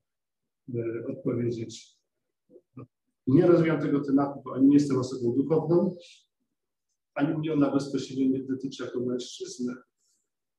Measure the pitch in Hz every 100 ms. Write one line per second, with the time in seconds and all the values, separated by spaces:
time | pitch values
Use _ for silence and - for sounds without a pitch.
0 | _ _ _ _ _ _ - 120 113 117
1 | 123 - 139 120 120 110 110 - - _
2 | _ _ _ _ _ - _ - - _
3 | _ _ - 143 180 165 160 147 143 139
4 | 139 139 143 - - 127 139 143 139 127
5 | 120 117 117 131 143 156 147 175 190 -
6 | - - _ _ _ _ _ _ _ _
7 | _ 127 151 156 156 147 135 139 - 131
8 | - 131 131 135 131 131 135 - 120 123
9 | 123 123 - - 123 - 123 123 - _
10 | _ _ _ _ _